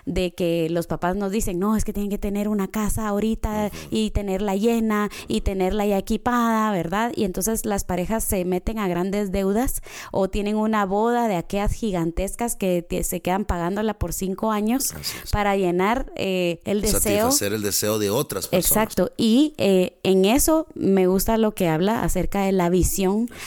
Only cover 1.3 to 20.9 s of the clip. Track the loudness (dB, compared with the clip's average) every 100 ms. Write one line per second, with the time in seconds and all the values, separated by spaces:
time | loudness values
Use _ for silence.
1.3 | -2 -2 0 0 2 0 -2 -4 -4 -2
2.3 | -2 0 -2 -2 -2 -2 -2 -2 0 0
3.3 | -2 -2 -2 -2 -6 -4 -2 -2 -2 -2
4.3 | -2 0 2 2 2 2 0 -2 -6 -4
5.3 | -2 -2 0 0 0 0 0 0 -2 0
6.3 | 2 2 2 2 0 0 -2 -2 -2 -2
7.3 | -2 -2 -2 -2 -2 -2 -2 -2 -2 0
8.3 | -2 0 -2 -2 -2 -2 0 0 -2 -2
9.3 | 0 2 2 0 -2 -8 -16 -6 -2 0
10.3 | 0 0 0 2 2 2 2 2 2 2
11.3 | 0 -2 -2 -2 -2 -2 0 0 -2 -4
12.3 | -4 -4 -2 0 0 -2 -4 -4 -4 0
13.3 | 0 0 -2 -2 -2 -2 -2 -6 -4 -4
14.3 | -2 -2 0 0 0 -2 -6 -10 -10 -4
15.3 | 0 2 2 2 2 2 0 -4 -4 -2
16.3 | 0 0 -2 -2 0 2 2 2 2 2
17.3 | 2 0 0 0 0 0 2 2 0 -2
18.3 | -6 -2 0 2 2 0 0 -2 0 4
19.3 | 4 4 2 2 4 2 0 2 4 4
20.3 | 4 4 2 0 -2 2